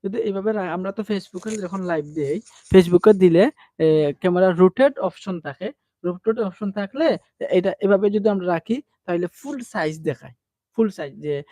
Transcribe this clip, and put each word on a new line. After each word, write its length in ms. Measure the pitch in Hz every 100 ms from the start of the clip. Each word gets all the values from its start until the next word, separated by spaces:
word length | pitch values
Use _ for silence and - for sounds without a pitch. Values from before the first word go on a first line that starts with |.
যদি 140 | 196 226
এইভাবে 340 | 220 196 202
রা-, 200 | 214 180
আমরা 200 | 170 190
তো 100 | 202
Facebook-এ 540 | 208 202 - 180 220 220
যখন 240 | 180 190
লাইভ 220 | 180 160
দেই, 360 | 147 156 139 170 - _ _
Facebook-এ 400 | 190 175 175 220
দিলে, 380 | 202 180 170 233 - - _
এ, 340 | 160 156 147 143
ক্যামেরা 320 | 185 180 190
রোটেট 460 | 170 185 - 277 269
অপশন 420 | 185 - - 180
থাকে, 320 | 156 135 196 - _ _
রোটেট 340 | 175 180 - 226
অপশন 340 | 202 - 202
থাকলে 460 | 196 196 262 320 220 _ _
এটা 340 | 190 180 190 -
এভাবে 300 | 190 196 202
যদি 180 | 208 208
আমরা 180 | 196 180
রাখি, 360 | 170 - 247 - _
তাহলে 220 | - 175 175
ফুল 340 | _ 277 285
সাইজ 340 | 240 208 156 160
দেখায়। 320 | 156 135 135 123 _ _ _
ফুল 140 | - 220
সাইজ 220 | 190 147 131
যে 220 | 147 143 147